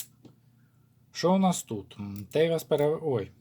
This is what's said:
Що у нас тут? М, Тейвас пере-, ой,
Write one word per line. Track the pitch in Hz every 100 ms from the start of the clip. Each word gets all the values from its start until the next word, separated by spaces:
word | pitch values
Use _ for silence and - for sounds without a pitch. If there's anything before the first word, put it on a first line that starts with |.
| - _ - _ _ _ _ _ _ _ _
Що | - 170
у | 190
нас | 185 170
тут? | - 107 - -
М, | 101 101 95
Тейвас | 147 165 160
пере-, | - 147 147 160
ой, | 160 120 92 -